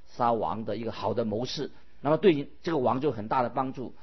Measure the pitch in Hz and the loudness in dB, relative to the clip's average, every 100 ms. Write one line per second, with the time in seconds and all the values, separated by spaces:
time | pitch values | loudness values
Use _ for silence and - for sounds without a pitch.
0 | - - 120 117 82 101 113 107 113 104 | -14 0 2 4 2 -2 -4 -4 -4 -2
1 | 98 113 113 107 131 - 135 - - - | -2 0 0 -2 -2 -4 -6 -8 -14 -4
2 | 135 156 208 147 143 - - 160 123 123 | 2 6 6 6 0 -8 -2 2 2 2
3 | 143 110 107 139 120 123 131 135 107 - | 2 0 -2 0 2 0 -2 -4 -8 -10